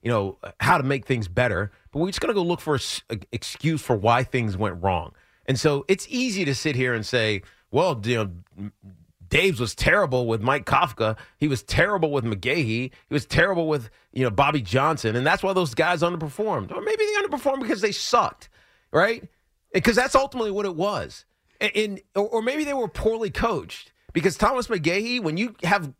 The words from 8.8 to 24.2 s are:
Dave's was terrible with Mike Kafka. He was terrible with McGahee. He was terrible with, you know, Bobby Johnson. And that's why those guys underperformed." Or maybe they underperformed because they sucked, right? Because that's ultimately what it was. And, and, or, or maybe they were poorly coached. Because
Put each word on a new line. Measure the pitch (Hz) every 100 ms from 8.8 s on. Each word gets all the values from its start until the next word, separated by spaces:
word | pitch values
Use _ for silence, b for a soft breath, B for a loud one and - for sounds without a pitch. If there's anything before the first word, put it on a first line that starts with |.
| 98 92 _ _ -
Dave's | 165 190 135
was | 117
terrible | - - 180 175 127 120
with | 113
Mike | 113 135 98
Kafka. | 139 160 - 110 110 B B
He | 151
was | 131
terrible | - - 175 208 160
with | 143
McGahee. | 117 104 110 156
He | 123 113 131 b b
was | 143 -
terrible | - 175 180 165
with, | 147 117 b b
you | -
know, | 127
Bobby | 101 139 151
Johnson. | 101 120 147 156 113 113
And | 135
that's | 185
why | 190
those | 190 170
guys | 113 160 180
underperformed." | 170 175 160 139 214 160 98
Or | -
maybe | 427 427
they | 427 415 392
underperformed | 294 285 269
because | 233 202
they | 202
sucked, | - - 240 190 - - b b b b
right? | 147 196 226 - _ _ _ _
Because | 190 226 226
that's | 262
ultimately | 269 277 254 220
what | 196 202
it | 165
was. | 196 185 76 - _ _ _ _
And, | 214
and, | 190 214 196 _
or, | - 208
or | 226
maybe | 226 294
they | 294
were | 277 220
poorly | - 214 226 214
coached. | - 233 180 90 - - _ b
Because | -